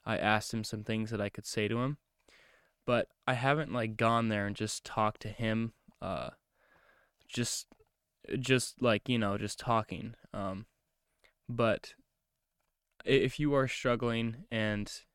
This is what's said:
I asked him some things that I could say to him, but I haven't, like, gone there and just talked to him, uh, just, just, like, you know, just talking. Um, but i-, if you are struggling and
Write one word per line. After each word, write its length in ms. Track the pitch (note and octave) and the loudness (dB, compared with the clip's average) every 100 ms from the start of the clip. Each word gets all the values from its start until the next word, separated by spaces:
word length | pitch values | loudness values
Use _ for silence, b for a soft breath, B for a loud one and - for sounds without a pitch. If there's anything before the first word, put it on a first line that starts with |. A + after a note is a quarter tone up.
| - | -2
I 120 | A2 | 0
asked 360 | G#2+ G#2+ - | 4 2 0
him 100 | A2+ | -6
some 200 | G#2+ G#2+ G#2+ | -4 -8 -4
things 240 | A2 A2 | -4 -2
that 100 | A2 | -2
I 80 | G#2 | -4
could 180 | - - | -6 -6
say 220 | - G#2 | -2 0
to 140 | A2+ | 0
him, 160 | C3 D3 _ _ b b b b b b - | -2 -4 _ _ b b b b b b 0
but 240 | A#2+ - _ - | 0 0 _ -2
I 60 | |
haven't, 400 | B2+ C3 D3+ D3+ | 0 2 0 0
like, 240 | A#2+ A2+ G#2+ | -2 -2 2
gone 320 | A2+ A#2 A2+ | 4 4 2
there 160 | G#2+ G2+ | 0 0
and 100 | G2+ | -2
just 300 | G#2+ - - | -4 -6 -6
talked 360 | - G#2+ - | 0 0 0
to 60 | A2 | -12
him, 440 | - A2+ A2 A2+ _ - _ | -4 0 0 -2 _ -20 _
uh, 280 | F#2 D#2+ - - _ b b b b b b b - | -6 -6 -6 -12 _ b b b b b b b -8
just, 400 | - A#2+ - - - _ _ _ _ - A#2+ | -4 -2 -4 -10 -20 _ _ _ _ -6 -4
just, 440 | B2+ B2+ - - | 2 2 2 0
like, 280 | B2 G#2+ - | 2 2 2
you 80 | A#2+ | 0
know, 200 | G#2 G2+ | 2 0
just 220 | G#2 - | -4 -6
talking. 560 | - A2+ A2 E2+ A2+ A#2 - | 0 0 0 -8 -10 -12 -12
Um, 360 | G#2 G2 F#2+ A2 _ _ _ _ _ b _ - | -6 -6 -6 -12 _ _ _ _ _ b _ -8
but 460 | A#2+ A2+ G2+ - - _ _ _ _ _ _ _ _ _ _ - | 2 2 2 -4 -20 _ _ _ _ _ _ _ _ _ _ 4
i-, 40 | |
if 300 | C3+ C3 - | 4 4 0
you 140 | D3 C#3 | 2 2
are 120 | C3+ | 2
struggling 800 | - B2+ A#2+ A#2+ A2+ A#2 A2+ - | 0 0 2 2 0 -2 -4 -4
and 540 | A2+ G#2+ G#2 G#2 - _ | 0 0 0 -4 -10 _